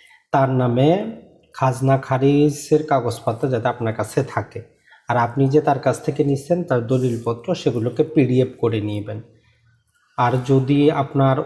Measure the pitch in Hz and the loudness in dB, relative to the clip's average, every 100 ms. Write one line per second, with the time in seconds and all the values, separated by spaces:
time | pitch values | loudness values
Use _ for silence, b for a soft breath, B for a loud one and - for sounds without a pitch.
0 | b b b 143 135 131 123 120 143 190 | b b b 0 2 2 0 4 4 4
1 | 220 - - _ _ - 135 120 135 135 | 0 -12 -20 _ _ -4 -2 0 2 0
2 | - 131 139 143 147 143 - 151 127 139 | 0 0 2 4 2 0 0 0 2 -2
3 | 120 113 - 113 143 123 120 117 113 110 | -2 -4 -4 -4 -2 -2 -2 -2 -4 -4
4 | 110 - 127 - 104 - - _ b b | -4 -2 -4 -6 -8 -12 -18 _ b b
5 | b 120 117 127 135 147 147 135 135 127 | b -2 0 0 2 4 2 0 0 -2
6 | - - 143 139 - 175 170 127 113 131 | -4 -2 0 0 -2 -2 0 -2 0 0
7 | 127 113 117 117 - 175 151 120 120 120 | 0 -2 -4 -6 -6 -4 -2 -2 -4 -2
8 | - 165 123 127 127 - 117 113 104 104 | 0 2 2 2 0 0 -2 -2 -4 -6
9 | 104 107 - _ _ _ _ _ _ _ | -8 -12 -14 _ _ _ _ _ _ _
10 | _ - 123 127 123 135 131 143 143 147 | _ -2 0 0 2 2 2 2 2 2
11 | 135 139 135 131 | -2 2 2 2